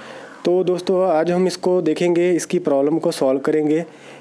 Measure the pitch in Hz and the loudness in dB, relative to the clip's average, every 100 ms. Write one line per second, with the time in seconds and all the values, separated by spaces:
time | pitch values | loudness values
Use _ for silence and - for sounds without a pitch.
0 | - - - - 170 180 175 175 180 185 | -18 -18 -18 -6 0 2 2 -2 0 0
1 | 185 156 170 175 185 - 185 180 160 151 | 2 2 2 0 0 0 0 0 0 0
2 | 175 175 180 165 - 180 165 139 143 156 | 2 2 2 0 0 -2 0 2 2 0
3 | 170 160 135 139 156 151 151 156 175 - | -2 0 0 0 0 0 2 0 -2 -12
4 | - - | -20 -20